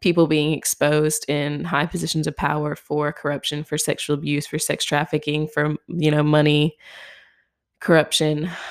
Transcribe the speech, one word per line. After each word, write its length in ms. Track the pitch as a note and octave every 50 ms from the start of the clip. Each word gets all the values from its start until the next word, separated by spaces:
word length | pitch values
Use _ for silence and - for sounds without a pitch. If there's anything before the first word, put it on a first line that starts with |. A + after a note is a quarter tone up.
people 260 | - F#3 E3+ F3 E3 D#3
being 240 | D#3 D3+ D3 D#3
exposed 760 | D#3 - - - - - C#3+ D3 D3+ D3+ D#3 D#3 D3+ - - -
in 340 | D3 D3 C#3+ D3 D3 C#3+ D#3
high 220 | E3+ D#3+ C#3+ D3+
positions 420 | E3 - E3+ E3 D#3+ - D#3+ D3+ D#3+
of 80 | D3+
power 400 | - - D3 D3+ D3+ D3 D3 D3
for 380 | - - - D3+ D3+ D3 D3 D3
corruption, 500 | - - D3 C#3+ C#3 - - D3+ D3 D#3
for 140 | - D3+ D#3
sexual 360 | - - C#3+ - - - D3
abuse, 320 | C#3+ D#3+ D3 D3 C#3+ C#3+
for 140 | - - D3
sex 240 | - - C#3+ - -
trafficking, 640 | - D3+ D3 D3+ - - D3 - D3+ D3 D3+ D#3 D3+
for, 280 | - D3+ D3+ D3+ D3+ - _ -
you 240 | F3 E3+ D3+ D#3
know, 100 | D3 D3+
money 560 | D3 D3+ D3+ D3+ D3+ D3+ D3 D3 D3+ D#3 - _ - - - - - - - - - _ _ _ _ _ _ _ _ _ _ -
corruption, 720 | - - E3+ D#3+ D3 - - - D#3 D3+ D3+ D3 D#3 F3+ E3 - - -